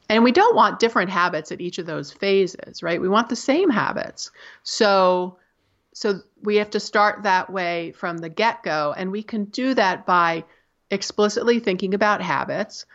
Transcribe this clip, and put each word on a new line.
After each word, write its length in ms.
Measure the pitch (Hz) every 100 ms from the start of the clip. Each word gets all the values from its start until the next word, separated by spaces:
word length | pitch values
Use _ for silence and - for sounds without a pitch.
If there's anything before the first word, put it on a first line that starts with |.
| -
And 140 | 220
we 80 | 247
don't 240 | 254 453 415
want 240 | 208 180
different 320 | 226 226 185
habits 400 | 190 175 160 -
at 100 | 175
each 160 | 175 190
of 80 | 170
those 260 | 151 143
phases, 720 | - 196 196 180 - - -
right? 180 | 170 170
We 80 | 185
want 220 | 208 233
the 60 | 233
same 340 | - 302 381
habits. 640 | 208 - - - - - - - -
So, 720 | - - 208 196 185 180 180 - _ _ _ _ _
so 280 | - 214 190 - _
we 140 | 208 208
have 160 | 208
to 80 | 214
start 440 | - 214 208 202
that 280 | 202 185 -
way 400 | 190 175 170 165
from 260 | - 180 170
the 120 | 165
get-go. 680 | 165 220 226 180 156 147 165
And 140 | 185
we 100 | 208
can 240 | 214 220 208
do 300 | - 262 247
that 320 | 196 180 -
by 380 | 180 170 165 - _ _ _ -
explicitly 680 | 196 - - 208 208 226 233
thinking 340 | 226 185 190
about 300 | 196 208 202
habits 640 | 180 135 - 151 214 - -